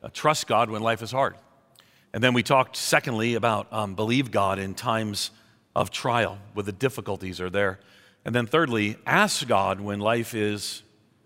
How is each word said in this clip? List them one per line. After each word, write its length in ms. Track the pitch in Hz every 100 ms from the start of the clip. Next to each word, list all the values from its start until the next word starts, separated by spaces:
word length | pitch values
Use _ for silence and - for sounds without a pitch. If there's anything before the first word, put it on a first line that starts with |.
uh, 60 | -
trust 320 | - 151 151 -
God 240 | 110 113
when 120 | 110
life 200 | 113 113
is 100 | 110
hard. 240 | 131 127 - _ _ _ _ _ _ _
And 100 | -
then 100 | 127
we 100 | 123
talked, 340 | 110 135 127 -
secondly, 580 | - 156 147 113 113 117
about, 320 | 113 104 -
um, 200 | 110 104
believe 380 | 95 110 127 127
God 260 | 101 98 98
in 160 | 98
times 580 | 92 123 113 110 101 - - _ _ _ -
of 160 | 101
trial, 460 | - 135 120 98 101 -
when 120 | 107 101
the 60 |
difficulties 680 | 92 131 123 104 98 95 87
are 80 | 90
there. 320 | 95 101 95 - - _ _
And 100 | -
then 140 | 120 117
thirdly, 480 | 156 160 117 104 110 -
ask 400 | 160 208 - 127
God 360 | 104 95 95
when 180 | 101 101
life 340 | 104 120 113
is 480 | 113 104 104 - - - _ _ _